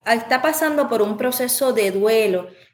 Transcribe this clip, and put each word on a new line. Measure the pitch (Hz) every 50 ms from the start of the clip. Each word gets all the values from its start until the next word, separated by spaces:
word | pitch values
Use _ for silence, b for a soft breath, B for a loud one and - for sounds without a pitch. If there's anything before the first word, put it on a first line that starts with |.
| -
está | 208 233 233 233 - 262 254
pasando | 262 311 311 - 320 302 302 294 277 -
por | 233 220 208
un | 208 214
proceso | 208 - 247 247 - 254 247 - - 277 262
de | 233 226 208 196
duelo. | 185 196 202 220 226 220 220 202 185 180 175 B B B B B